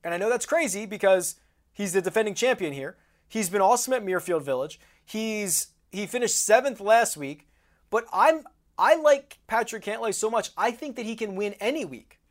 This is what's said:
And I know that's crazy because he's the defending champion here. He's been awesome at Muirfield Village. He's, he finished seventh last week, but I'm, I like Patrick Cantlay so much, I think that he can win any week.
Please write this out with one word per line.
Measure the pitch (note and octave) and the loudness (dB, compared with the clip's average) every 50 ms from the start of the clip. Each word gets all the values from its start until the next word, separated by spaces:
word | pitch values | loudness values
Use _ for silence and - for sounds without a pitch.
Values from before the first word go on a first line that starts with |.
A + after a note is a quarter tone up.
| _ | _
And | E3+ E3+ | -4 -4
I | F3 | -2
know | F#3+ A3 | 0 0
that's | B3 A#3 - | 0 -2 0
crazy | - - E4 E4 A#3+ F3+ G3+ A3 | 0 0 0 2 0 -4 -6 -8
because | G3+ G#3 G3+ - G3 F#3+ F#3 F3 - - _ _ _ _ _ _ _ _ | -8 -8 0 4 4 4 4 2 -2 -8 _ _ _ _ _ _ _ _
he's | - G3+ G3 E3 | -6 -6 0 0
the | F#3+ | 0
defending | F3 F#3 - A3 A3 G#3+ G3 | 0 2 0 0 0 0 -2
champion | - - B3+ B3+ A#3+ G3 D#3 C#3 | 0 0 0 0 0 -2 -6 -6
here. | C#3 C3+ D3+ F#3 _ _ _ _ _ _ _ | -6 -10 -10 -12 _ _ _ _ _ _ _
He's | - A3 G#3+ E3+ | -4 -4 -4 0
been | F3+ G#3 | 2 4
awesome | F#3+ F#3+ A#3+ A#3+ - - C4 | 4 4 4 4 2 -2 -2
at | B3 G#3 | -2 -2
Muirfield | F#3+ F#3 F3+ E3 - F3 D#3+ C#3 | -2 -2 -2 0 0 -2 -2 0
Village. | C#3 C3+ B2+ C3+ D#3 - _ _ _ _ _ _ | -2 -2 -2 -4 -6 -10 _ _ _ _ _ _
He's, | _ - G#3+ A3 A3 A3 G#3+ G#3 F#3+ E3 - - - _ _ _ _ | _ -8 -6 -4 -4 -4 -4 -4 -2 -2 -2 -4 -6 _ _ _ _
he | - F#3 G#3 | -8 -8 -8
finished | F3+ - B3 A#3+ G#3+ - - - | -6 -4 -4 -2 0 0 -2 4
seventh | - G#3 A#3+ C4 C#4 A#3+ - | 6 6 6 6 2 -4 -4
last | G3+ G3+ A3 A#3 A#3 - - D#3 | 2 4 6 6 6 2 -2 -8
week, | C#3+ C3+ D3+ D3+ _ _ _ _ _ _ _ _ _ _ | -8 -10 -10 -12 _ _ _ _ _ _ _ _ _ _
but | - A3+ A3+ - - | -4 -4 -4 -2 0
I'm, | F#3 A3 D4+ D#4+ D#4+ D#4+ - _ _ _ _ _ - | 4 4 4 4 2 -2 -12 _ _ _ _ _ 0
I | F#3 G3+ - | 4 4 4
like | E4 D#4 D4 C#4+ C#4 C#4+ _ - _ _ - | 4 6 4 4 4 0 _ -20 _ _ -4
Patrick | A3 A#3 A#3 G#3 - A3 - | -2 -2 -2 -2 -8 -10 -8
Cantlay | G#3 G#3 A3 A3+ A3+ G3 | -8 -8 -4 -4 -4 -4
so | - - A3 | -2 -2 -2
much, | A3+ A3+ F3+ - _ | -2 -2 -4 -4 _
I | - F#3+ A#3 | -2 -2 -2
think | A#3 A#3+ D#4 D4 A#3+ | -2 -4 -10 -10 -10
that | B3+ A#3 | -8 -8
he | G#3+ A3+ | -8 -6
can | A3 A3+ G#3 F#3+ | -6 -6 -8 -4
win | F#3 G#3 G#3 G3+ - | -4 -6 -6 -6 -4
any | G3 A3 C#4+ D#4+ B3 | -4 -4 -4 -4 -6
week. | D#3 C3 A2 - _ _ _ _ _ | -8 -12 -16 -18 _ _ _ _ _